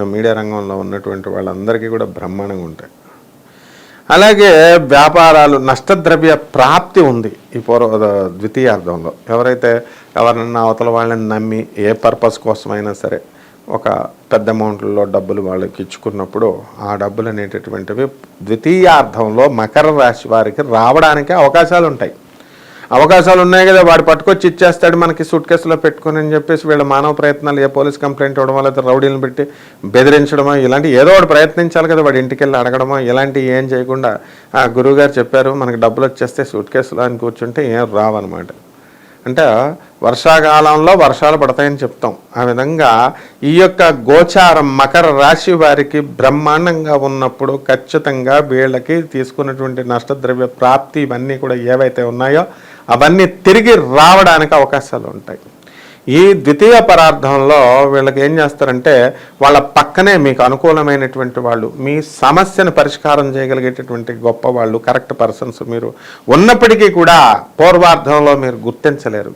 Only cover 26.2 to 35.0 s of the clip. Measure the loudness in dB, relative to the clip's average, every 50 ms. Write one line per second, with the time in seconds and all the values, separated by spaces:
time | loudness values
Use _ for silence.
26.2 | -4 -2 -2 -4 -2 -2 -4 -4 -2 -2 0 0 0 0 0 0 0 -2 -2 -2
27.2 | -2 -2 -2 -2 -4 -4 -2 -2 -2 -2 0 -2 -2 -2 -4 -6 -8 -8 -4 -4
28.2 | -6 -4 -2 -2 -2 -2 -2 0 -2 -2 -2 -2 0 0 0 2 0 -2 -2 -4
29.2 | -6 -8 -6 -8 -8 -8 -10 -20 -20 -20 -20 _ -16 0 2 2 4 6 4 4
30.2 | 2 0 0 -2 0 0 0 0 0 0 0 0 0 0 2 4 4 6 6 4
31.2 | 4 4 4 2 2 2 0 -4 -4 -2 -2 -2 0 0 0 0 2 0 0 0
32.2 | -4 -4 -4 -4 -2 -2 0 -2 -2 -2 -2 -4 -4 -4 -4 -4 -2 -2 -2 -2
33.2 | -2 -2 -4 -4 -4 -2 -2 -4 -4 -4 -4 -6 -4 -6 -6 -4 -4 -4 -6 -6
34.2 | -12 -18 -20 -20 _ _ -2 -2 -2 0 -2 0 0 2 2 2